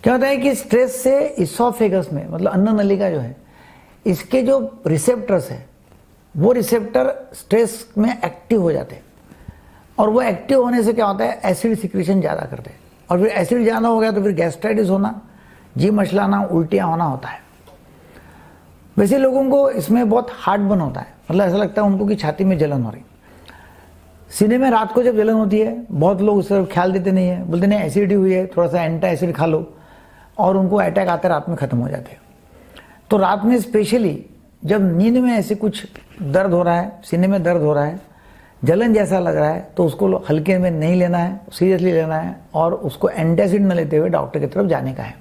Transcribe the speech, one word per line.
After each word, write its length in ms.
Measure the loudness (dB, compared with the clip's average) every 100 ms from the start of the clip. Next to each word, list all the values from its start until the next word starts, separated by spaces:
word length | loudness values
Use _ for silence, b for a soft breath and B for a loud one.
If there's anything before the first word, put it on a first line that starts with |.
क्या 100 | 2
होता 140 | 2 2
है 100 | 2
कि 160 | 0 -2
stress 400 | 0 2 2 0
से 400 | 2 2 0 -2
esophagus 720 | -4 0 -2 2 0 0 -2
में, 140 | -8 -8
मतलब 220 | -4 -2
अन्न 240 | 2 2 2
नलिका 340 | 2 0 0
जो 100 | -2
है, 160 | -6 -12 b b b b b b -4
इसके 360 | -4 0 0
जो 400 | 2 0 -2 -6 -2
receptors 640 | 0 0 -2 0 -2 -2
है, 160 | -12 -14 _ _ -20 _ _ _ 0
वो 160 | 2
receptor 580 | 2 2 -2 0 0 0 -4 -12
stress 520 | -20 -2 0 0 -4 -8 -2
में 120 | -2
active 500 | 0 -6 -8 -2 2
हो 100 | 2
जाते 240 | 0 -6 -16
हैं 80 | -20 -20 -20 B B B B B B -2
और 120 | 2
वो 120 | 2
active 400 | 0 -4 0 2
होने 200 | 2 2
से 100 | 2
क्या 120 | 2 0
होता 200 | 0 -4
है, 140 | -2
Acid 340 | -2 0 0 -2
secretion 440 | -4 -4 0 0
ज़्यादा 240 | 0 -4 -8
करते 240 | -12 -14
हैं 100 | -20 -20 _ -4
और 100 | 0
फिर 80 | 2
acid 320 | 0 0 2
ज़्यादा 240 | 2 2 0
हो 120 | 2
गया 120 | 2
तो 100 | 0
फिर 80 | 0
gastritis 560 | 0 -2 -2 -2 0 0
होना, 320 | 0 -2 -6 -16 B B B B -2
जी 140 | 0
मचलाना, 500 | 2 2 0 0 0
उल्टियाँ 440 | 0 0 2 0 0
होना 180 | 0 -2
होता 220 | -4 -8
है। 120 | -14 -18 -20 -20 -20 -20 B B B B B B B B B -6 0
वैसे 200 | 2 4
लोगों 260 | 4 2 2
को 200 | 4 2
इसमें 380 | 0 0 2 4
बहुत 200 | 0 -2 -6
हार्टबर्न 460 | -2 0 2 0
होता 200 | 0 -6
है, 120 | -14 -20 -2
मतलब 140 | 0
ऐसा 140 | 2 0
लगता 240 | 0 0
है 60 | 0
उनको 180 | 2 0
कि 100 | 0
छाती 280 | 0 2
में 140 | 0 2
जलन 240 | 2 0
हो 80 | -4
रही। 120 | -6 -20 _ B B B B B B B B -20 -20 -14
सीने 260 | -2 0 2
में 120 | 0
रात 220 | 0 -2
को 100 | 0
जब 140 | 0 0
जलन 160 | 0
होती 260 | 0 0 0
है, 260 | -2 -6 -8
बहुत 300 | -2 0 0
लोग 160 | 0 0
उस 120 | 0
तरफ 180 | -2 -2
ख्याल 200 | -2 -2
देते 200 | -2 0
नहीं 160 | 0 0
है, 160 | -2
बोलते, 240 | -4 0 0
"नहीं 120 | 0
acidity 360 | 0 0 0 2
हुई 180 | 2
है, 120 | 0 -2
थोड़ा 200 | -2 0
सा 160 | 0
एंटासिड 520 | -2 -2 -2 0 -2 0
खा 100 | 0
लो।" 180 | 0 -4 B B B B B B -2
और 200 | 0 2
उनको 180 | 2 2
attack 320 | 0 0 -2
आते 200 | -2 0
रात 200 | -2 -4
में 60 | -6
ख़त्म 200 | -2 -2
हो 100 | -4
जाते 220 | -8 -12
हैं। 80 | -20 -20 -20 -20 B B B B B _
तो 80 | 0
रात 260 | 2 0 2
में 100 | 2
specially 580 | 2 0 2 0 0 -4 -12 -20 _ _
जब 180 | -2 0 2 2
नींद 200 | 2 4
में 140 | 2
ऐसे 220 | 0 -2 -2
कुछ 300 | -4 -6 -14 -20 -20 -10
दर्द 320 | -2 0 2
हो 80 | 2
रहा 120 | 2 0
है, 260 | -2 -10
सीने 240 | -6 0 2
में 140 | 2
दर्द 180 | 2 2
हो 120 | 2
रहा 100 | 0 0
है, 140 | -4 -14 b b b b b
जलन 300 | 0 2 4
जैसा 260 | 2 2 0
लग 160 | 0 0
रहा 140 | 0
है, 180 | -2 -6 -2
तो 80 | -2
उसको 300 | 2 0 0
हल्के 380 | 0 -2 2 0
में 120 | 0
नहीं 240 | 0 0 2
लेना 220 | 2 0
है, 220 | -2 -6 -12
seriously 400 | 0 2 2 2
लेना 240 | 0 0 -4
है 200 | -6 -10 -8
और 200 | -2 0
उसको 360 | -2 -6 -2 -2
antacid 560 | 0 0 2 2 2 2
न 80 |
लेते 240 | 0 0 0
हुए 120 | 0
doctor 300 | 0 -2 -4
की 80 | -4
तरफ 200 | -2 0
जाने 260 | 0 -4
का 100 | -8
है। 120 | -12 -14